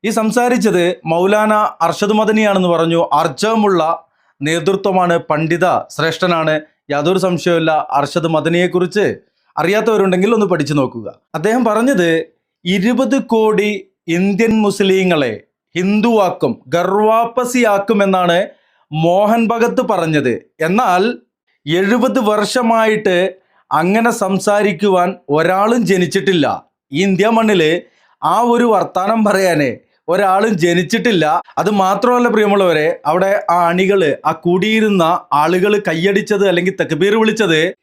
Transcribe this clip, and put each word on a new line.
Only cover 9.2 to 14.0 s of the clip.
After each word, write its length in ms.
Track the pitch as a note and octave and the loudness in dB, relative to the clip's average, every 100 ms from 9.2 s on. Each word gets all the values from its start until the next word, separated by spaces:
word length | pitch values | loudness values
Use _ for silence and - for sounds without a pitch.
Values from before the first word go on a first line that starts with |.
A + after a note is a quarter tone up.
| _ _ _ - | _ _ _ -4
അറിയാത്തവരുണ്ടെങ്കിൽ 760 | D#3+ G#3 A3+ G#3+ G3 F3+ G3+ | -2 0 0 0 0 0 0
ഒന്ന് 120 | A3+ G3+ | 0 0
പഠിച്ചു 280 | E3+ C#3+ | 0 -2
നോക്കുക. 400 | D3+ B2+ A#2 G2 - _ | -2 -2 -6 -14 -16 _
അദ്ദേഹം 300 | D#3+ F3+ A#3 | -6 -2 0
പറഞ്ഞത് 600 | A#3 G#3+ A#3+ B3 E3+ E3 D#3+ _ _ _ | 0 0 0 0 0 0 -4 _ _ _
ഇരുപത് 580 | F3 G3 G3+ B3+ C4 C4+ | -4 -2 0 0 0 -2
കോടി 640 | C4+ A3+ A3 G#3 G#3 G#3 - _ | 0 0 2 0 -2 -4 -12 _